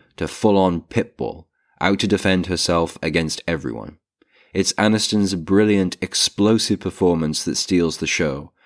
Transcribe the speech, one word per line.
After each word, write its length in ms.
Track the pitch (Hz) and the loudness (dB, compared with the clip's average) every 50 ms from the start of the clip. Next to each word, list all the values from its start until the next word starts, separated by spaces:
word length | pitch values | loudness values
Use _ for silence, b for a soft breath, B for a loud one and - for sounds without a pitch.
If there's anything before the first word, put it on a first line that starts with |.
| b b b | b b b
to 100 | - 82 | -8 -8
full-on 540 | 78 - - - 107 101 98 92 92 87 82 | -8 -4 0 2 2 4 4 4 2 0 -2
pit 380 | - - - 117 - - _ - | -4 -4 -4 -4 -4 -4 _ -8
bull, 280 | 120 113 - - - _ _ _ _ _ _ - | -8 -8 -8 -10 -18 _ _ _ _ _ _ -2
out 200 | - 92 101 98 | 0 0 0 0
to 100 | - 98 | 0 0
defend 380 | 104 95 - 98 92 90 87 | 0 0 2 2 0 0 0
herself 500 | 95 90 82 - - 85 85 85 80 - - | -2 -4 -2 -2 0 0 0 0 -2 -4 -6
against 400 | - 82 78 85 82 78 - - - | -6 -2 -2 -2 -2 -2 -4 -6 -6
everyone. 520 | - 85 76 64 - 57 55 52 - 80 _ _ _ _ b b b b b b b | -4 -4 -4 -4 -6 -8 -10 -12 -14 -18 _ _ _ _ b b b b b b b
It's 200 | - 92 95 - | -2 -2 -2 0
Aniston's 640 | - - 107 107 110 107 - - 107 107 101 92 98 | 0 2 2 2 2 2 0 0 0 0 0 0 -2
brilliant, 600 | 87 80 85 95 101 107 107 104 98 95 87 - - | -4 -2 2 4 4 4 4 4 2 2 0 -2 -6
explosive 800 | - - - - - - - - 101 107 113 107 - - 107 - | -8 -4 -2 -2 -2 -2 0 2 2 4 4 2 2 0 -2 -2
performance 640 | - 98 - - 95 90 87 82 80 78 78 - - | -4 -6 -2 0 2 2 2 2 0 -2 -4 -4 -4
that 120 | - 69 | -4 -4
steals 420 | - - - 95 87 85 80 76 - | -4 -2 0 2 2 2 2 0 -2
the 80 | 82 - | -4 -2
show, 420 | - - 85 76 67 71 76 - b b b | -2 0 -2 -2 -4 -6 -10 -14 b b b